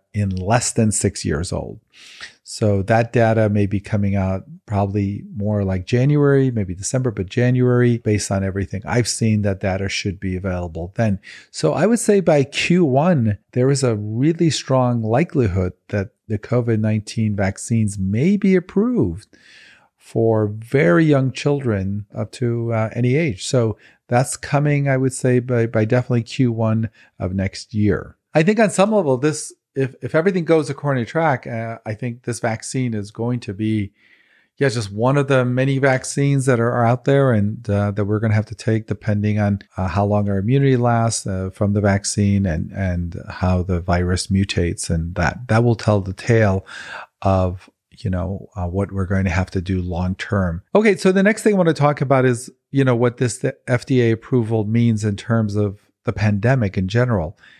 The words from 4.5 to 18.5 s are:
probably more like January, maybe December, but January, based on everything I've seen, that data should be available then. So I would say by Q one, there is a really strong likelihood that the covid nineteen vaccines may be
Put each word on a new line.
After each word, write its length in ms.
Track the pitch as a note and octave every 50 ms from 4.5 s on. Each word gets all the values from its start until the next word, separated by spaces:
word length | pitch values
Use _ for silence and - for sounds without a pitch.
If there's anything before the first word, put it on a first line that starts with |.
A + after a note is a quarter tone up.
| D#3+ F3+ _
probably 580 | - G#2 G2 G2+ G2 G2 G#2+ G2+ G2 G2+ G#2 - G#3 F#3+
more 280 | G#2 G2+ G#2 G#2+ G#2 G2+
like 200 | F#2 F#2 F#2 F2+
January, 640 | - - A#2+ B2+ C#3+ D3 D3 C#3+ C#3+ C#3 C3+ C3+ C3
maybe 240 | A#2+ A2+ G2+ F2+ F#2
December, 360 | F#2 G2 - - B2+ B2+ B2+
but 160 | G#2+ G2+ F#2
January, 720 | F2+ - B2 B2 B2 B2+ B2+ B2 B2 B2 B2 B2 A#2+ A#2+ A2+
based 320 | - A2 G#2+ G2+ - -
on 120 | G2+ G2 G2
everything 400 | F#2+ F#2 G2 G2 - - G2 -
I've 220 | - F#2 B2 A#2 -
seen, 340 | - - A#2 A2 G#2+ G#2 G2+
that 180 | G#2 G2 F#2+
data 280 | - G2 F#2 F#2+ G2 G2
should 300 | - - - G2+ F2+ F#2
be 160 | - F#2+ F#2
available 580 | F2+ F#2 G2 F2+ F2+ F2 F2 D#2+ E2 E2+ F#2 -
then. 240 | - A#2 A2 G2 F#2+ - - - - - _
So 240 | - - - D#3 D3
I 120 | B2+ D#3+
would 120 | G#3 A#3+ A3
say 220 | - - G#3 G3
by 240 | F3 F3+ D#3 D3 C3
Q 400 | - - - - - E3+ F#3 F3
one, 540 | C#3 B2 C3+ D3+ F#3 F3+ C#3 A2+ A2 G2+ - _ _ -
there 180 | B2+ B2+ C3+
is 120 | C#3+ C3 C3+
a 140 | B2 A2+
really 540 | G#2 G#2 G#2+ A2 A#2 C3+ D#3 E3+ E3 F3 D#3+
strong 520 | - - - - C3+ C3 B2+ B2 A#2+ A#2 A2+
likelihood 720 | G#2+ A2+ C3 F3 F3 - D3+ A#2+ G2+ F2 F#2+ F2+ F2+ - _ _ -
that 220 | - G#2 G2 - _ _ _
the 120 | - A2 G2+
covid 420 | - - B2+ A#2+ A#2 A#2 A2+ G#2+
nineteen 560 | A2 A2 G#2+ G#2+ G#2 - - A#2 A2 G#2+ G#2
vaccines 640 | G2+ G2 G2 G2+ - - - A#2+ A2+ A2 G2+ G2+ G2+
may 380 | F#2+ F#2+ G2+ A2 C#3 F#3 G#3
be 180 | G3+ G#3 F#3+